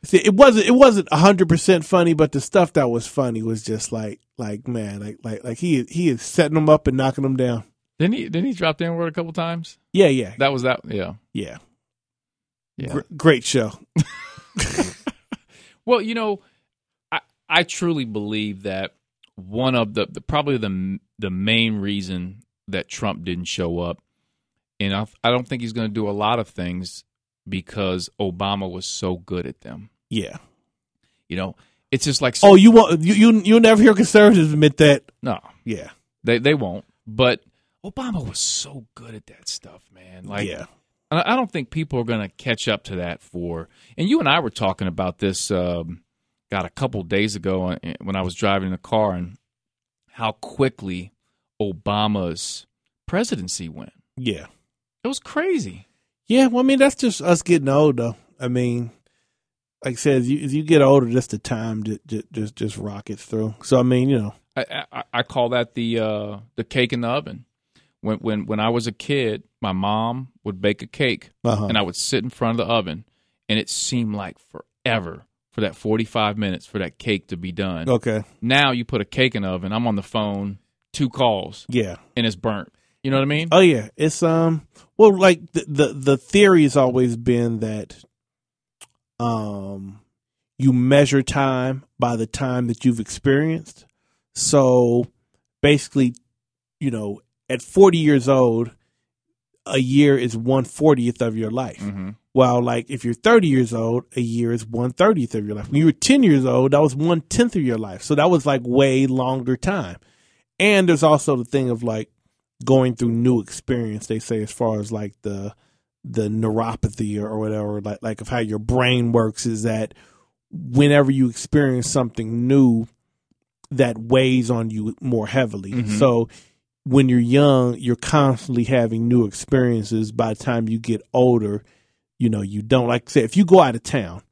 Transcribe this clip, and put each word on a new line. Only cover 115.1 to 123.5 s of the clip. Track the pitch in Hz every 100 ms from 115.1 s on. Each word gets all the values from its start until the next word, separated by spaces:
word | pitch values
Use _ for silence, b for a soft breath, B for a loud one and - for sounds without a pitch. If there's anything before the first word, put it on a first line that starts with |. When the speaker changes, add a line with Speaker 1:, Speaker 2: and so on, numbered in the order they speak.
| _
Speaker 1:
the, | 104 101 101 - _ _ _ _ -
the | 117 107
neuropathy | 110 110 107 113 113 113 101 107 104
or, | 104
or | 107
whatever, | 107 107 104 104
like, | 101 104
like, | 117 110
of | 107
how | 123
your | 113 107
brain | 113 127 127 123 120
works | 117 110 - 120
is | 110
that | 113 110 110 b b b b b _
whenever | - 131 123 143 147 135
you | 135 127
experience | 113 - 151 139 127 117
something | 139 120 - 110 117 123
new, | 139 127 113 117 _ _ _ _ _ _